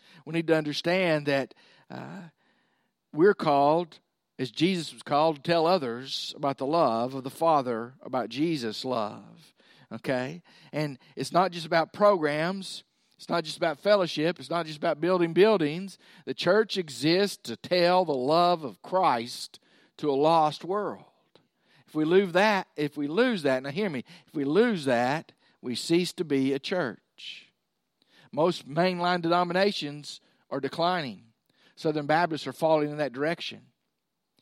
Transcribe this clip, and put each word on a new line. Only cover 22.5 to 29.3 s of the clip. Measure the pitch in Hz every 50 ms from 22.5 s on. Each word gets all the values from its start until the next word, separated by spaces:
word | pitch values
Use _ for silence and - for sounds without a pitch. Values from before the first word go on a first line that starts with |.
| 208 190 180 - _
if | - 151 143 -
we | 147 147
lose | 143 156 208 247 262 233 185 143
that, | 139 131 131
now | 131 139
hear | 139 175 214 190
me, | 147 123 - - - - _
if | _ -
we | 156 139
lose | 139 151 190 233 247 214 170 139
that, | 135 120 117 123 123 143 160 - - _ _ _ _ _ _
we | - 123 120
cease | - - - 165 180 180 165 -
to | - 175
be | 147 143 135 135 135 135
a | 135
church. | - - 190 180 160 120 98 - _ _ _ - - - - - - _ _ _ _ _ _ _ _ _ _ _ _ _ _ _ - _
Most | - 139 156 185 170 - -
mainline | 131 143 165 175 185 180 175 175 175 180 175
denominations | 170 170